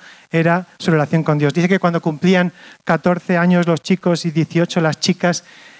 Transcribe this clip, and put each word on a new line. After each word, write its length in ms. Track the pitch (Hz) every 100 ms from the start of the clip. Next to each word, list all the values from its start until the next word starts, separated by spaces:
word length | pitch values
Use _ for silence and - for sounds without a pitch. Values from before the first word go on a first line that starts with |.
| - - _
era 380 | 165 165 175 185 _
su 140 | -
relación 320 | 156 147 165
con 140 | 151 151
Dios. 140 | 143
Dice 160 | 139 170
que 120 | 190
cuando 200 | 175 170
cumplían 520 | 185 151 180 185 180 - - -
catorce 520 | - 160 180 175 - 175
años 300 | 175 180 175
los 160 | 160
chicos 420 | - 185 180 165
y 60 | 170
dieciocho 500 | 156 151 165 170 175
las 200 | 160 -
chicas, 420 | - 175 175 175 - - - -